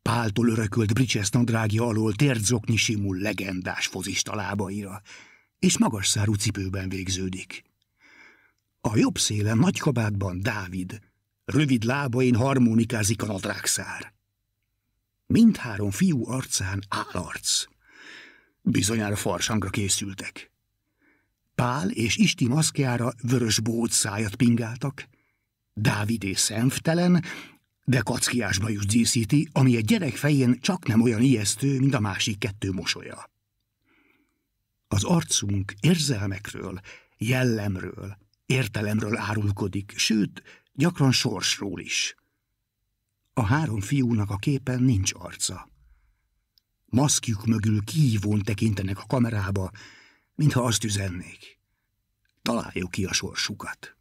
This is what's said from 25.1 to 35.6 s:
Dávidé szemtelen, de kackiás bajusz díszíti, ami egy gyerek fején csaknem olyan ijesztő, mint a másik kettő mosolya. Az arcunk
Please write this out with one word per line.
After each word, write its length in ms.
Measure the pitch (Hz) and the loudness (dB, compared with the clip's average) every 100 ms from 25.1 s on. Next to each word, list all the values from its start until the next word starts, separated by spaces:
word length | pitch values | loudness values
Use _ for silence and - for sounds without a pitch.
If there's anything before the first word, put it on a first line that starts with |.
| _ _ _ _ _ _ | _ _ _ _ _ _
Dávidé 600 | - 107 104 104 113 98 | -2 -2 0 -2 -4 -2
szemtelen, 920 | 92 - 107 127 - - 165 180 175 - - - _ _ _ - | -2 -2 0 0 0 -2 2 4 2 0 -14 -16 _ _ _ 0
de 160 | 123 | 0
kackiás 580 | - 117 - 120 101 95 | 0 -2 -2 -2 -2 -2
bajusz 260 | 107 101 101 | -2 -4 0
díszíti, 640 | 117 113 117 110 147 - | 2 2 0 2 2 2
ami 240 | 156 131 117 | 4 4 4
egy 100 | 107 | 2
gyerek 300 | 226 156 - | 0 0 -2
fején 440 | 143 143 123 123 | 2 4 4 2
csaknem 420 | - 185 - 110 | 0 -2 2 4
olyan 200 | 120 107 | 4 4
ijesztő, 580 | 131 113 101 - 139 135 | 4 4 2 0 0 2
mint 140 | 135 | 2
a 60 | 131 | 2
másik 380 | 104 92 - 98 | 0 -2 -4 -2
kettő 340 | 101 98 98 | -4 -2 -4
mosolya. 600 | 90 - - - - - _ _ _ _ _ _ _ _ _ _ _ _ _ _ _ _ | -2 -4 -6 -8 -16 -18 _ _ _ _ _ _ _ _ _ _ _ _ _ _ _ _
Az 160 | 104 | -2
arcunk 720 | - 170 160 - 101 101 | 2 0 2 -2 0 -2